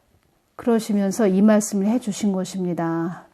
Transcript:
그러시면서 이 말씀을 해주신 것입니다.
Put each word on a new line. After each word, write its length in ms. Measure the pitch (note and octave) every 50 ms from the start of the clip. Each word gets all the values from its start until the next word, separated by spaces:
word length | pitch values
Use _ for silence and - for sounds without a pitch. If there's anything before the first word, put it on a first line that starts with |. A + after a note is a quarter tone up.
| _ _ _ _ _ _ _ _ _ _ _
그러시면서 720 | - - B3 A#3 A3+ A3 - G#3 G3+ G3+ G3 F#3 - A#3 G3
이 140 | F#3 F#3+
말씀을 460 | G#3 G#3+ G#3+ G#3 G#3 - - G3+ F#3+ G#3
해주신 440 | A3+ B3+ B3 A3 F#3+ - - G#3
것입니다. 960 | F#3+ F#3 F#3 F3+ - F#3+ F3+ F3+ E3+ D#3 E3+ E3 E3 E3 E3 F#3 E3+ - - _